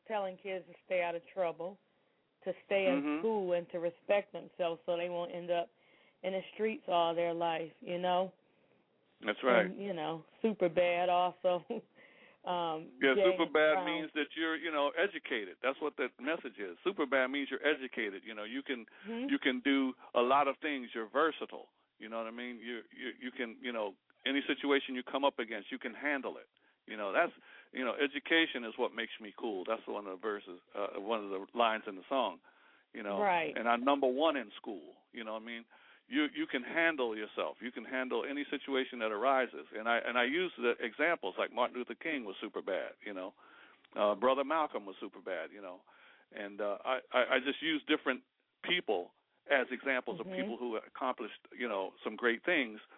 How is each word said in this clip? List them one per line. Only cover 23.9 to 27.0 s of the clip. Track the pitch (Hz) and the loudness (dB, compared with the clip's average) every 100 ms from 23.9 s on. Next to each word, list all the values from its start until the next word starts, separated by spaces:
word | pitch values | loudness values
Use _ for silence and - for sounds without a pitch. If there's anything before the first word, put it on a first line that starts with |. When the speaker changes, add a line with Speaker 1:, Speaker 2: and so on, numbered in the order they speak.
| 92 _ _ 123 | -6 _ _ 0
Speaker 2:
any | 139 135 | 0 0
situation | 143 143 139 - | 0 2 2 2
you | 127 | -6
come | - 135 | -4 2
up | 139 - | 2 2
against, | 117 113 98 | -4 -6 -8
you | 127 | -8
can | 131 | -8
handle | 110 139 143 120 120 | -6 -2 -2 -4 -8
it. | - _ _ _ - | -14 _ _ _ -12
You | |
know, | 110 | -6